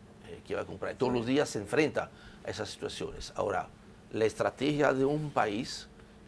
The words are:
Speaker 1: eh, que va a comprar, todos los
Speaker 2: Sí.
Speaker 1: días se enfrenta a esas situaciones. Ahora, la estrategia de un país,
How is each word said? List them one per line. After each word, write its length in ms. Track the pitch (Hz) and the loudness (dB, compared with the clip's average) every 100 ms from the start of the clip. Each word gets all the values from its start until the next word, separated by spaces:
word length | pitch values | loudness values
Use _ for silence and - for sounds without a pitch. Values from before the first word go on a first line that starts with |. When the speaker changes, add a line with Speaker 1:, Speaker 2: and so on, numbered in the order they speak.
| - - - | -20 -20 -16
Speaker 1:
eh, 120 | - - | -14 -6
que 80 | |
va 80 | 95 | -4
a 40 | 95 | -4
comprar, 280 | 92 95 92 | -6 -6 0
todos 160 | 123 | 2
los 140 | 123 117 | 2 2
Speaker 2:
Sí. 80 | |
Speaker 1:
días 160 | 135 143 | 2 2
se 100 | - | 0
enfrenta 520 | 101 127 151 104 - - - - - | -2 2 2 2 -4 -6 -18 -14 -8
a 40 | |
esas 180 | - 104 | -6 -6
situaciones. 640 | - - - 85 - - - | -6 -6 -6 -6 -8 -8 -2
Ahora, 320 | 98 98 - - - - - | 0 0 -4 -10 -20 -20 -8
la 140 | 113 110 | 2 2
estrategia 680 | - 104 - 135 147 139 | 4 0 2 0 4 4
de 120 | 135 135 | 4 4
un 260 | 151 151 | 2 0
país, 560 | 131 107 104 143 - - - - - | 2 2 2 -4 -8 -12 -18 -20 -20